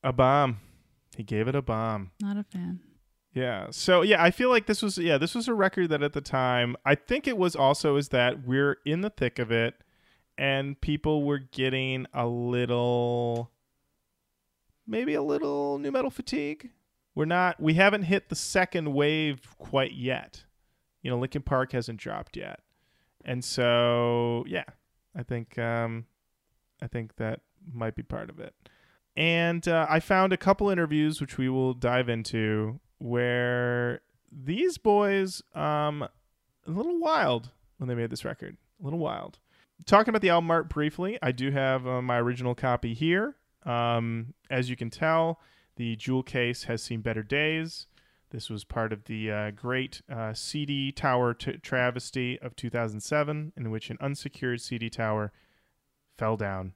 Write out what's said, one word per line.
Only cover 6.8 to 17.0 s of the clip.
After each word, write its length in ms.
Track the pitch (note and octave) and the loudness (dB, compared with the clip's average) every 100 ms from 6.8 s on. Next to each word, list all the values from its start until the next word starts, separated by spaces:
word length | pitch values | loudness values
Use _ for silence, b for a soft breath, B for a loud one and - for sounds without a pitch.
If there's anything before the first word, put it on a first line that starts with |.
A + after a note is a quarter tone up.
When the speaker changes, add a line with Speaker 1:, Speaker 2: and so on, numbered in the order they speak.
| C3+ | 2
Speaker 1:
I 80 | |
think 320 | D3 - B3 C#4 | 2 2 -2 0
it 80 | A3+ | 2
was 180 | F3+ | 0
also 420 | - C3+ D3 D#3 C#3+ | 4 4 4 2 2
is 120 | C#3+ | 2
that 380 | B2+ B2 - B2+ | 2 2 0 0
we're 320 | C3 C#3+ C3+ D3 | 2 2 0 -2
in 160 | E3 | -2
the 80 | G#3 | -2
thick 280 | - B2+ - | -2 -2 -2
of 120 | A2+ | 0
it 240 | A#2 A#2 - b b b b b - | 2 0 -2 b b b b b -4
and 420 | C#3 C#3 C#3 C#3 | 0 0 -2 -6
people 440 | - D3 D#3 D3+ | -2 -2 0 0
were 140 | C#3+ C#3+ | 0 -2
getting 680 | C3 C3 C3 C3 C3 C3 B2+ | -4 -4 -2 0 -2 -4 -4
a 120 | C3+ A#2+ | -4 -2
little, 1200 | A#2+ A#2+ B2 A#2+ A#2+ A#2+ A#2+ A#2+ A#2+ A#2+ A#2 A#2+ _ _ _ _ _ _ _ _ _ _ _ _ _ - | -2 0 0 0 2 2 2 0 0 -2 -2 -6 _ _ _ _ _ _ _ _ _ _ _ _ _ -6
maybe 280 | A3 B3 | -4 0
a 80 | D3+ | 0
little 560 | D3 D3 D4+ C#4+ C#4+ C#4+ | 0 0 0 -2 -2 -2
nu 120 | C#4+ | -2
metal 200 | C#4 C3+ | -2 -2
fatigue. 600 | - - - D3 D3+ B3 _ _ _ | -6 -6 -4 -4 -8 -14 _ _ _